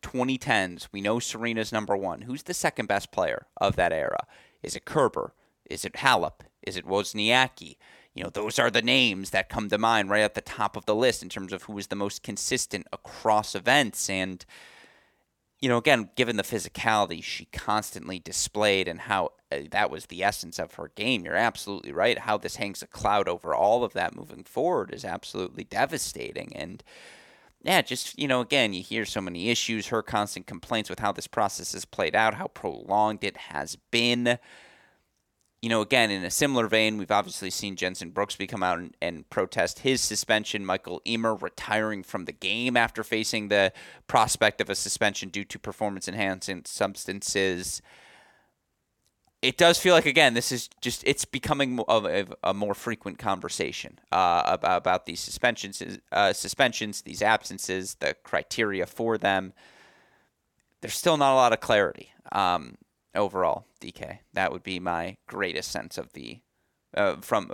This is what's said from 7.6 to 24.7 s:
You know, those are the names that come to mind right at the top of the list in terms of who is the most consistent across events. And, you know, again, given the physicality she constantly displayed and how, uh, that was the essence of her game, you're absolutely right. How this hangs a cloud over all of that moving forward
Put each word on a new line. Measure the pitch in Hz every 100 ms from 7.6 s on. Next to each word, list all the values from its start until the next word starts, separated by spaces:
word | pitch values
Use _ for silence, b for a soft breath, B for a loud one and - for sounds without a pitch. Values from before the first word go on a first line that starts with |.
| 85 - b b b
You | -
know, | 92
those | - 107 120
are | 120
the | 117
names | 113 131 120 95 95
that | 98 -
come | 117 104
to | 104
mind | 113 113 95
right | 104
at | 107 104
the |
top | - - 104 107
of | -
the | 107
list | 127 -
in | 90
terms | 107 92
of | 95
who | - 101
is | 98
the | 101
most | 101 -
consistent | - 101 - 131 - 98 -
across | - - - 113 107 107 98
events. | 113 143 120 - -
And, | 95 92 90 - b b b b b b b b _ _ -
you | 131
know, | 120
again, | 131 127 101 -
given | 120 110
the |
physicality | - 113 - - 113 107 92 85
she | - - 87
constantly | - - 107 - 95 82 92
displayed | - - - 104 107 98 90
and | 85
how, | - 98 80 _ -
uh, | 71 76
that | 101 95
was | 80 -
the | 87
essence | 98 - 85 -
of | 80 -
her | 80
game, | - 110 117 87
you're |
absolutely | 87 113 - - 98 -
right. | 73 110 113
How | - 104
this | - -
hangs | 101 95
a | -
cloud | - 104 104 90
over | 87 82 71
all | 98 120
of | 113
that | - 87 -
moving | - -
forward | - - 165